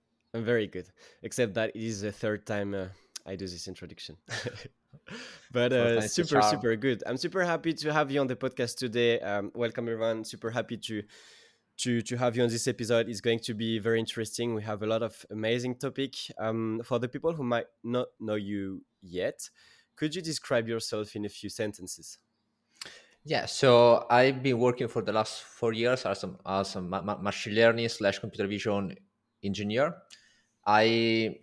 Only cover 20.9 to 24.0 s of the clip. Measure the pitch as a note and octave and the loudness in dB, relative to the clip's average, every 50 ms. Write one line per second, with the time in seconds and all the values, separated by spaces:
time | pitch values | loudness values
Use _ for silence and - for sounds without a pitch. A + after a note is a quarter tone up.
20.9 | A#2 G#2+ G#2+ G#2 - G#2+ G#2 G2+ - - - G2+ - - A2 G#2+ G#2 - F#2 F2+ | -4 -4 -4 -6 -6 -6 -6 -6 -8 -8 -10 -10 -6 -4 -6 -6 -6 -8 -12 -12
21.9 | - - D#2+ - - - _ _ _ _ _ _ _ _ _ _ _ _ - - | -12 -12 -14 -18 -20 -20 _ _ _ _ _ _ _ _ _ _ _ _ -18 -18
22.9 | - - - _ _ _ _ D3+ D#3 A#2 - - - - - C3 A#2+ A#2+ A#2+ A#2+ | -18 -20 -20 _ _ _ _ -2 -2 -2 -2 -2 -2 4 6 8 10 10 10 10
23.9 | A#2 - | 8 8